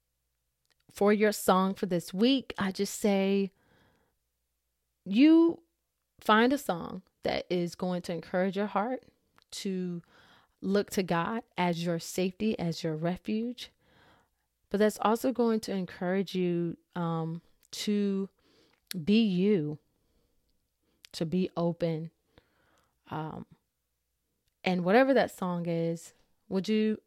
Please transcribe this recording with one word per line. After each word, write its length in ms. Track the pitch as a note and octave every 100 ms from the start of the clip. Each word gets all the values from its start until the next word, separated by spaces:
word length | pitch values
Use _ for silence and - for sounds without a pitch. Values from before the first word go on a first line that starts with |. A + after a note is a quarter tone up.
| _ _ _ _ _ _ _ _ _
for 200 | - G3+
your 200 | G#3 G#3+
song 420 | G#3+ - F#3 F#3+
for 120 | F#3+ F#3+
this 280 | F3 -
week, 400 | F#3 A#3+ C4+ - -
I 140 | G3
just 280 | F#3 G3+ -
say, 520 | G#3+ G3 G3 G3 G3 - _ _ _ _ _ _ _ _ _ _ _ _ _ _
you 560 | F3+ G3+ D4+ E4 E4 - _ _ _ _ _ _
find 320 | - G#3+ B3
a 60 | C#4
song 440 | - E3+ E3 F#3 - _
that 240 | - C2 -
is 260 | F3+ F3
going 280 | - F#3 F3+
to 100 | F3+
encourage 440 | E3 - F#3 F#3+ F#3
your 100 | G#3
heart 380 | G3 A3+ C4 - _ _ _ _
to 500 | - G3 F#3 F3+ E3+ - _ - _ _ _
look 300 | F#3+ G3+ G3
to 120 | -
God 400 | F3+ E3+ F3 A3+ - -
as 280 | F3+ E3+
your 140 | F3 E3
safety, 600 | - - F#3 - A3 G#3+
as 240 | E3+ D#3+
your 140 | D#3+ D#3
refuge. 720 | E3 F#3 - G#3+ A#3+ A#3+ - _ _ _ _ _ _ _ _ _ _
But 100 | G3+
that's 180 | G#3+ -
also 320 | G#3 A3+ C4+
going 280 | A#3+ A#3 A3
to 120 | -
encourage 640 | G3 F3 - F3+ G3 F3+
you, 420 | F#3 F3 E3+ E3+ - _ F3
um, 460 | E3 E3 D#3+ E3+ - _ _
to 560 | - - G#3 G3+ G3 G3 _ _ _ _ _ - F3+
be 160 | D3 G#3+
you, 560 | A3 F3+ G3 G3+ D3+ D3+ _ _ _ _ _ _ _ _ _ _ _ _ -
to 120 | -
be 260 | E3 F3+ F3+ -
open. 540 | E3+ E3 E3+ D#3+ D#3+ _ _ _ _ _ _ _ _ _ -
Um, 360 | D3+ D#3 - - - _ _ _ _ _ _ _ _ _ _
and 200 | F#3 F#3
whatever 300 | F3 A3+ C4+
that 220 | B3 - -
song 300 | F#3 F3 E3+
is, 460 | E3 E3 E3 - - _ _ -
would 200 | F#3+ F#3
you, 320 | G#3+ G#3+ G#3+